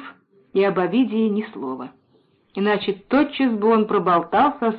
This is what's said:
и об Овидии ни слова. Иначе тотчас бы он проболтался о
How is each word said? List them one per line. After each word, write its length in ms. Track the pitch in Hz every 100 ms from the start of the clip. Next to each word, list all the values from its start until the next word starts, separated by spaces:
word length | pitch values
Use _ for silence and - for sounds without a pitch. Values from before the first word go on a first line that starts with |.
| - - _ _ _
и 100 | 196
об 160 | 196 185
Овидии 500 | 180 220 233 220 220
ни 160 | 202 220
слова. 380 | - 135 131 127 - _ _ _ _ _ 196
Иначе 380 | 202 202 202
тотчас 580 | 190 - 262 302 - 269
бы 140 | 220 208
он 180 | 226 214
проболтался 840 | 208 180 170 170 196 285 277
о 60 | 233